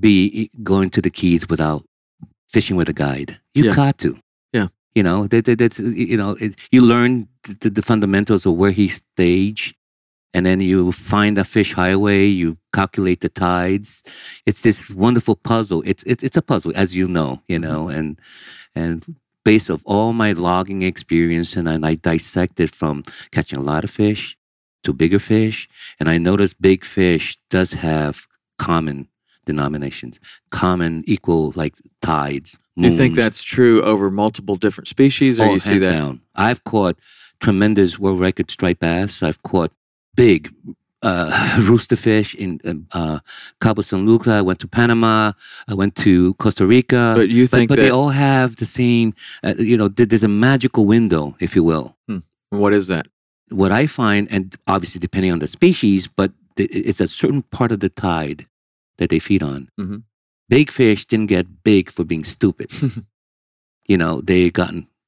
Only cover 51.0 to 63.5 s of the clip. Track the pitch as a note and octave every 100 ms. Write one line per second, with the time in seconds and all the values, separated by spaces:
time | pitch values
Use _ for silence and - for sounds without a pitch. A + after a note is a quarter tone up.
51 | A2 E2 D2 - F2 - E2 D#2+ B1 _
52 | - G2 - _ - G2+ G2+ G#2 F#2 E2+
53 | - _ _ _ - F#2 F#2+ G#2+ D3 -
54 | A2+ G2+ G2+ G2+ F#2 - - F#2+ F2 F#2
55 | F2+ F#2+ F#2 E2+ D2 - F3 F3 G#2 G2
56 | F2 - F#2+ - _ - G2 - - -
57 | F2+ - - C#3 - - B2 G#2 F#2+ -
58 | F#2 E2 D2 D2 - _ _ _ _ -
59 | E2+ D#2+ - G2 D2 C#2 C2+ - F#2+ G#2
60 | - _ _ _ - B2+ D3+ - A#2 G2+
61 | - A2 G#2 F#2 F2+ - A2 G2 F2 -
62 | D#2+ D#2+ - - G2+ - - - C#3 F2+
63 | - _ _ _ _